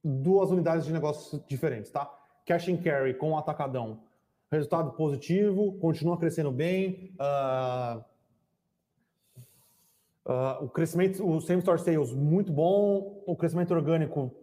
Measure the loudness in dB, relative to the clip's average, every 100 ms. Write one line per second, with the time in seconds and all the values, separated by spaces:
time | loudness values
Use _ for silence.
0 | -2 0 4 4 4 2 2 0 0 -2
1 | -2 -4 -8 -12 -8 -4 -2 -4 -6 -8
2 | -8 -12 _ _ -2 0 0 0 0 2
3 | 0 0 0 0 -2 -4 -4 -4 -6 -10
4 | -18 _ _ _ _ -2 0 0 0 -2
5 | -2 -2 0 2 4 2 0 0 0 0
6 | 0 0 -2 0 -2 0 0 0 -2 -4
7 | -12 -6 -2 0 0 0 -2 -2 -4 -6
8 | -12 _ _ _ _ _ _ _ _ _
9 | _ _ _ -20 -20 _ _ _ _ _
10 | _ _ -4 -2 -2 -4 -6 -2 0 2
11 | 0 2 0 0 0 0 4 2 2 2
12 | 0 0 2 2 2 2 4 4 4 2
13 | -2 -10 -6 -2 0 0 2 2 2 2
14 | 2 -2 -4 -8